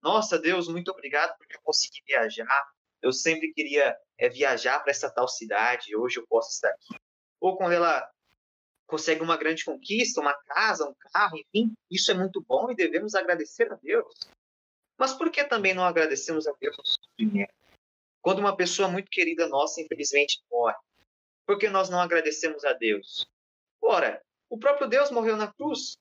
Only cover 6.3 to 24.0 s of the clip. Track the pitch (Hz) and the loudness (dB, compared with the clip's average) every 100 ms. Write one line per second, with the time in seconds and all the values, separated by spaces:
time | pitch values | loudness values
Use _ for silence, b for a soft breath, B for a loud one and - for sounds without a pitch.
6.3 | 113 113 - 107 - _ - _ _ _ | 0 0 -2 -2 -2 _ -20 _ _ _
7.3 | _ 180 185 180 175 170 139 - _ _ | _ -2 0 0 2 4 2 -2 _ _
8.3 | _ _ _ _ _ _ 156 156 156 165 | _ _ _ _ _ _ -4 0 0 0
9.3 | 165 160 160 - 143 - 214 240 - 147 | 2 2 2 -4 -8 -4 0 0 2 0
10.3 | 143 _ 151 220 180 143 - - 185 202 | -2 _ 0 2 2 -4 -6 -4 2 2
11.3 | 160 - 208 233 220 _ 185 - 190 185 | 0 -4 0 0 -2 _ -2 0 0 -2
12.3 | 190 - 131 240 233 170 160 208 196 180 | -4 0 0 0 0 0 0 -2 -2 0
13.3 | 175 151 - 233 - 143 220 - - - | -2 -4 -2 -2 -2 -2 0 0 -10 -20
14.3 | _ _ _ _ _ _ _ 262 262 330 | _ _ _ _ _ _ _ -2 0 -2
15.3 | 311 285 233 190 185 180 170 156 135 - | 0 0 2 0 2 2 2 0 0 -4
16.3 | 160 156 143 147 - - - _ - 113 | -4 -4 -4 -6 -6 -4 -4 _ -2 0
17.3 | 143 101 _ _ _ _ _ _ _ 175 | 0 -2 _ _ _ _ _ _ _ 0
18.3 | 190 202 196 180 - 196 180 196 - 170 | 2 2 2 -2 2 0 0 -4 -2 0
19.3 | 165 160 139 151 170 160 - 143 143 143 | 0 0 2 0 -2 -8 -6 0 2 2
20.3 | - _ 120 117 - _ _ _ _ _ | -2 _ 0 0 -2 _ _ _ _ _
21.3 | _ - 202 214 190 190 180 175 170 156 | _ -2 0 2 2 2 2 2 2 2
22.3 | 151 160 151 143 127 113 104 - - - | -2 -4 -2 -2 0 0 0 -4 -10 -10
23.3 | _ _ _ _ _ 453 - | _ _ _ _ _ 2 4